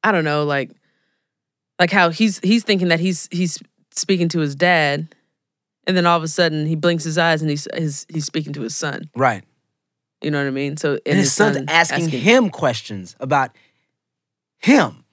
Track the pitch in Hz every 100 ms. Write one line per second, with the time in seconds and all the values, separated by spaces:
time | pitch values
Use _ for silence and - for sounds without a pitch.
0 | 214 190 156 151 147 139 127 - _ _
1 | _ _ _ _ _ _ _ - 175 196
2 | 170 160 220 185 185 233 214 196 175 165
3 | 185 175 - 175 180 - - _ _ -
4 | - 190 170 170 147 139 175 170 147 143
5 | 160 _ _ _ _ _ _ _ - 185
6 | 175 170 156 - 165 156 151 160 175 170
7 | 160 160 165 160 156 143 - - 156 143
8 | - 160 147 160 147 143 113 - 151 -
9 | - - 131 101 - _ _ _ _ _
10 | _ _ 151 147 139 135 143 151 151 139
11 | - 170 139 - 214 139 139 160 165 143
12 | 165 135 151 247 214 - 147 117 - 101
13 | 92 - 135 143 131 _ _ _ _ _
14 | _ _ _ _ _ _ - 277 143 -
15 | _